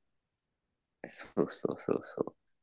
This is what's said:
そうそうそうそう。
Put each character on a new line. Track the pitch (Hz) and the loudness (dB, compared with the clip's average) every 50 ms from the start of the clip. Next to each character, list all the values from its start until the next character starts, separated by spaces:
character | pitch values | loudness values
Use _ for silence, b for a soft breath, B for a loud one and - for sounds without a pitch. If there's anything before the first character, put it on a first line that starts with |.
| _ _ _ _ _ _ _ _ _ _ _ _ _ _ _ _ _ _ _ _ - - | _ _ _ _ _ _ _ _ _ _ _ _ _ _ _ _ _ _ _ _ -4 0
そ | - - - - - - 78 | 0 0 0 0 2 0 2
う | - | 2
そ | - - - - 67 | 2 0 0 -2 -2
う | - | -2
そ | - - - | 0 0 0
う | - - | 0 -2
そ | - - - | -4 -2 0
う。 | - - - _ _ _ _ _ | 0 0 0 _ _ _ _ _